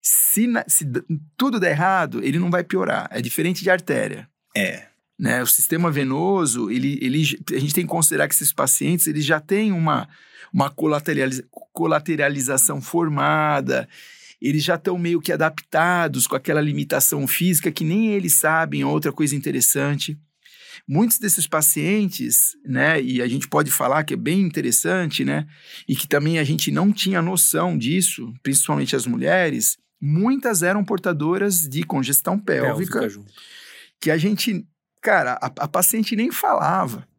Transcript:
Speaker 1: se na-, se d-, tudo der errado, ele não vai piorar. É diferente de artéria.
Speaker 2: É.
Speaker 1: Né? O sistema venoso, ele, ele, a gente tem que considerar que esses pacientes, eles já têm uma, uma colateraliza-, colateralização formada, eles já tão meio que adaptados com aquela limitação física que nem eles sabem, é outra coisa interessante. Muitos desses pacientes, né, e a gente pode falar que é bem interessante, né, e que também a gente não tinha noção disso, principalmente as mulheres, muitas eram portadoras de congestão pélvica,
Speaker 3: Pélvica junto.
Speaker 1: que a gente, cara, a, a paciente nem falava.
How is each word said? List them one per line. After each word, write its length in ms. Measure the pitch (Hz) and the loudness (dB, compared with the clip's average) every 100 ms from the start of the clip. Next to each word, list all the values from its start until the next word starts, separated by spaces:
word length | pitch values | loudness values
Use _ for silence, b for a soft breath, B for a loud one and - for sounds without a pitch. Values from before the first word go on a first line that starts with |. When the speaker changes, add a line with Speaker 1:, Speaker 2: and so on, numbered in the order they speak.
Speaker 1:
se 460 | - - - - 240 | 2 2 2 2 2
na-, 180 | 233 - | 2 0
se 160 | - | 0
d-, 180 | 147 120 - 156 - _ | 0 -4 -4 -8 -8 _
tudo 220 | 269 226 | 0 2
der 140 | 180 | 2
errado, 500 | 147 180 190 156 120 | 2 2 2 0 -2
ele 160 | - 151 | -2 0
não 140 | 180 | 2
vai 100 | 175 | 0
piorar. 460 | 180 190 185 - - | 0 -2 0 -2 -4
É 100 | 110 | -8
diferente 440 | 120 - 165 180 | -6 -2 -2 0
de 60 | 185 | 2
artéria. 580 | 185 - 131 107 - - _ _ 208 | 0 0 -2 -2 -6 -14 _ _ -2
Speaker 2:
É. 300 | 190 - - _ _ _ | -2 -4 -16 _ _ _
Speaker 1:
Né? 220 | 147 123 | -2 0
O 40 | 123 | 2
sistema 420 | - - 160 170 | 2 2 2 2
venoso, 800 | 147 135 135 180 196 156 120 107 | 0 -2 0 0 2 0 0 -2
ele, 260 | 123 135 143 | 0 -2 -2
ele, 200 | 131 143 151 - - | -2 0 0 -2 -4
a 80 | - | -4
gente 160 | 143 | -2
tem 100 | 160 | -2
que 60 | 175 | -2
considerar 380 | 170 165 147 147 | 0 0 0 0
que 60 | - | 0
esses 160 | 143 | -2
pacientes, 560 | - 135 - 139 170 160 | -2 0 0 0 0 0
eles 160 | 151 | 0
já 160 | 143 156 | 0 0
têm 320 | 151 196 214 | 0 0 0
uma, 360 | 180 156 139 - B B B B | 0 0 0 -4 B B B B
uma 160 | - 139 | -2 -2
colateraliza-, 760 | - 156 147 147 147 135 131 - - - | 0 0 0 -2 -2 -2 -4 -10 -20 -18
colateralização 1080 | - 165 151 151 156 143 143 131 135 - 143 | -4 0 0 0 0 0 0 -2 2 0 0
formada, 1080 | 131 170 165 147 143 156 151 143 135 131 - B B B B B | -2 0 0 0 2 2 2 0 0 -2 -2 B B B B B
eles 220 | 135 151 | -2 0
já 160 | 151 170 | 0 0
tão 180 | 196 180 | 0 -2
meio 240 | 170 170 | 0 0
que 120 | 170 | 0
adaptados 960 | 160 160 156 - 160 170 180 165 131 - | 0 0 -2 -2 2 2 2 0 0 -2
com 80 | 139 | -2
aquela 240 | - 151 | 0 0
limitação 640 | 151 143 147 139 - 147 135 | 0 -2 -2 0 2 0 -2
física 460 | - 175 160 170 | 0 2 2 0
que 100 | 151 | -2
nem 300 | 160 190 220 | 0 2 2
eles 220 | 202 180 | 0 2
sabem, 480 | - 156 160 160 143 | 2 4 2 0 -2
é 40 | 139 | 0
outra 240 | 151 151 | 0 -2
coisa 240 | - 151 | -2 -2
interessante. 840 | 143 147 139 120 143 139 143 - 151 _ _ B B B B - | 0 -2 0 2 2 0 -2 -4 -8 _ _ B B B B -2
Muitos 320 | 143 226 - | 2 2 2
desses 300 | 202 - 160 | 0 0 0
pacientes, 1080 | 156 151 - 156 214 196 - 120 127 - - | 2 2 2 0 2 0 -2 -2 2 0 -2
né, 380 | 220 127 143 160 | -6 0 2 2
e 180 | 127 127 | 0 -2
a 60 | 123 | 0
gente 220 | 131 - | -2 -2
pode 240 | 147 147 | 0 0
falar 320 | - 127 143 | 0 2 0
que 100 | 151 | 0
é 20 | 135 | -4
bem 240 | 120 185 | 0 2
interessante, 840 | 190 151 123 117 160 185 170 - | 0 0 0 0 0 0 -2 -2
né, 240 | 135 147 151 B B B B | -2 -2 -4 B B B B
e 80 | 131 | -4
que 100 | - | 0
também 320 | 147 151 165 | 0 2 0
a 60 | |
gente 260 | 143 160 - | 0 0 0
não 220 | 147 190 | 2 2
tinha 280 | 208 185 190 | 2 0 0
noção 560 | 165 185 - 160 180 156 | 0 2 2 2 0 0
disso, 560 | 117 180 175 - 120 123 | 0 0 0 -4 -12 -8
principalmente 540 | 139 135 - 147 135 | 0 0 2 0 0
as 100 | 139 | -2
mulheres, 720 | 120 120 135 185 170 127 113 - _ _ | -2 -2 2 2 2 0 -2 -4 _ _
muitas 640 | 143 156 220 269 254 196 | 0 2 2 0 0 0
eram 220 | 175 202 | 0 0
portadoras 840 | 202 202 180 160 151 185 202 185 156 | 0 -2 -2 -2 0 0 2 0 -2
de 140 | 135 | -4
congestão 560 | - 135 127 131 - 196 | -4 -2 0 0 0 -2
pélvica, 600 | 208 135 131 151 180 110 | 0 0 0 -2 -2 -2
Speaker 3:
Pélvica 80 | 113 | -4
junto. 240 | 101 101 B B B B B B _ | -6 -20 B B B B B B _
Speaker 1:
que 100 | 156 | 0
a 40 | 160 | 2
gente, 480 | 180 208 - 185 - _ _ _ | 2 0 -2 -4 -8 _ _ _
cara, 300 | - 196 123 123 | 2 2 2 -2
a, 40 | 127 | -6
a 220 | - 147 | -4 -2
paciente 460 | - - 226 214 | 0 0 0 -2
nem 160 | 214 247 | 0 -2
falava. 760 | - - - 143 185 170 110 - | 0 0 2 2 0 -2 -6 -14